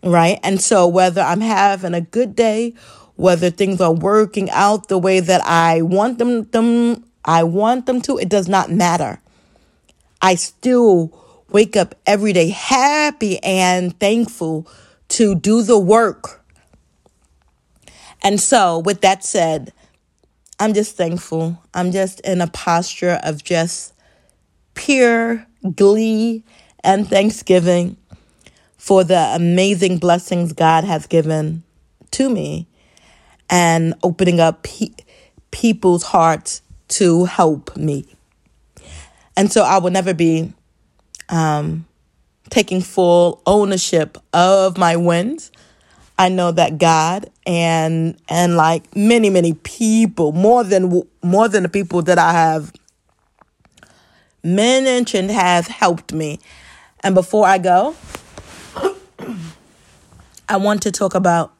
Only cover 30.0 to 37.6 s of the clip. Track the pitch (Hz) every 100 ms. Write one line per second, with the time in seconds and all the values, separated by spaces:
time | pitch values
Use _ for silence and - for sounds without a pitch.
30 | 175 175 - 175 170 147 160 160 185 160
31 | - 170 156 156 156 165 - _ _ _
32 | _ - 262 220 147 156 170 _ _ _
33 | _ _ _ _ _ 180 175 165 165 -
34 | 185 170 185 175 165 156 - - 220 -
35 | _ _ _ _ _ - 233 214 190 175
36 | - 185 165 156 - - _ - _ -
37 | 185 165 180 - 170 147